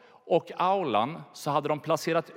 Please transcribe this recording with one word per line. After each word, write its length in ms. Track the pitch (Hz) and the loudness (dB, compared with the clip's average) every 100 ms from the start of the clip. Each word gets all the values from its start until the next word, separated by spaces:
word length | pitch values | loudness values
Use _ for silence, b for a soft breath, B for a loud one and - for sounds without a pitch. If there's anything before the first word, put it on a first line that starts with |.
| B | B
och 420 | B - 170 - - | B 0 0 0 -2
aulan 680 | 175 196 160 104 120 165 151 | 0 2 2 2 0 -4 -14
så 180 | - 156 | -10 0
hade 180 | 143 143 | 0 0
de 120 | 151 | -2
placerat 500 | 151 160 - 165 160 | 0 -2 0 -2 -2